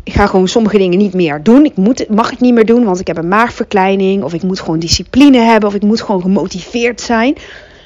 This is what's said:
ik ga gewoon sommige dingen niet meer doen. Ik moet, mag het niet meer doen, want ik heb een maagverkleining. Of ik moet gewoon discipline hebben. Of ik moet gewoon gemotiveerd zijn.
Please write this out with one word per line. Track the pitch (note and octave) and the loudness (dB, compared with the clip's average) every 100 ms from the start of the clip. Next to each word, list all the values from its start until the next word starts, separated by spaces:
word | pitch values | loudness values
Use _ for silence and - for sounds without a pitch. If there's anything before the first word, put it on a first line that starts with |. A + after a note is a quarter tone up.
ik | - | -8
ga | - G3+ | -2 0
gewoon | G3 F#3 | 0 0
sommige | A#3+ A3 G3+ | 0 0 2
dingen | F#3 F3+ | 2 0
niet | G#3 | 0
meer | F#3 E3 D3 | 0 -2 0
doen. | D#3 B3+ | 4 4
Ik | D4+ - | 4 2
moet, | F#3+ C4 - | -2 -2 -2
mag | G#3+ A#3 | -2 -2
het | B3 | 0
niet | B3 | 2
meer | A#3 A3 | 4 4
doen, | A#3+ | 2
want | A3+ F3+ | 0 -2
ik | F#3 | -4
heb | E3+ | -6
een | E3 | -2
maagverkleining. | G#3 A#3 - A#3 G3+ F#3+ G3 F#3+ G3 | 0 -2 -4 -4 0 0 0 0 -2
Of | D3+ | -4
ik | E3+ | -6
moet | F#3 F#3+ | -6 -6
gewoon | - E3 | -4 -4
discipline | E3 - F3+ B3+ C#4+ C4 | -4 -4 -2 2 4 6
hebben. | A3+ A3 G#3 | 4 2 2
Of | |
ik | G3+ | -2
moet | G#3 A3 | 0 -2
gewoon | - G3 | -2 -4
gemotiveerd | F#3 G3+ F#3 F3+ - A#3+ A#3 A#3+ | 0 -2 -2 -8 -10 -4 -4 -4
zijn. | - A3+ B3 D#4+ - - - - | -4 0 0 -2 -10 -20 -20 -20